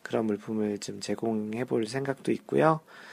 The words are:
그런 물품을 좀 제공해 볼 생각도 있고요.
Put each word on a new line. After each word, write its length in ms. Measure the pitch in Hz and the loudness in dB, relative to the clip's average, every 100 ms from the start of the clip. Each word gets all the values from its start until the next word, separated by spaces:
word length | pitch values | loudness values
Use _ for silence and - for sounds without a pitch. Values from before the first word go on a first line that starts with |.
그런 240 | - 120 110 | -2 0 0
물품을 540 | 104 - 110 107 104 | 0 -2 -2 0 -2
좀 200 | - 101 | -6 -8
제공해 640 | - 104 117 110 107 110 127 | -6 -2 0 0 -2 -4 0
볼 200 | 123 107 | 0 0
생각도 460 | 131 139 135 - | -2 -2 -2 -2
있고요. 480 | 120 - 139 151 156 - - - | -2 2 6 6 4 -2 -20 -18